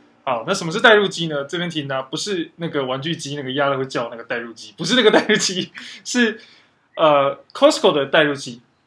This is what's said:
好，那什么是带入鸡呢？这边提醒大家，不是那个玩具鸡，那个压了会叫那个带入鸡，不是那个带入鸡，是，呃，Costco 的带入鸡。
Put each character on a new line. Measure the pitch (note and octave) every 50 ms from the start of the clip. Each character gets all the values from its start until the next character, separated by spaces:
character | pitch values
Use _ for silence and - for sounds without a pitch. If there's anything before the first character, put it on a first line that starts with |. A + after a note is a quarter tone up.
| _ _ _ _ _
好， | C#3 B2+ A#2 A2
那 | C#3+ G3
什 | - F3+
么 | E3
是 | D#3+ A3
带 | - A#3+ G#3+
入 | G#3+ G3+ F#3
鸡 | - - E3+ E3
呢？ | D3+ C#3+ C#3
这 | C#3 -
边 | F3 F3 F3
提 | E3 D#3
醒 | C#3 C#3
大 | C3+
家， | C3+ C3
不 | - - D#3
是 | - G#3 G3+ E3+ D#3+ E3 _
那 | - E3+ D#3+
个 | - D3 C3
玩 | B2+ B2+ C#3
具 | C3+ E3+ E3
鸡， | E3 - C#3 C#3+
那 | D3 C3
个 | C3 C3
压 | C#3+ C#3+ C#3+
了 | C#3 C3
会 | C3+
叫 | C3 - C#3+ A#2+ A#2
那 | B2
个 | A2+ A#2
带 | - C3
入 | A#2 A#2 A#2 A2+
鸡， | - - - -
不 | - -
是 | D#3+ A3+
那 | B3+ A3+
个 | G#3+
带 | G#3 - -
入 | - G#3+
鸡， | - - - F#3+ F#3 - - _ - - - - - -
是， | - - B3 A#3+ A3 G#3 - - - _ _ _ _ _ _ _ _ _
呃， | - - D#3 D3 C#3+ C#3 C#3 C#3 - - _ _
Costco | - C4+ D4 D4+ - - G3+ D#3+
的 | D3+ C#3
带 | C3 - E3 D3+
入 | D3 C#3+
鸡。 | C3+ - C3 A#2 A#2+ _ _ _ _ _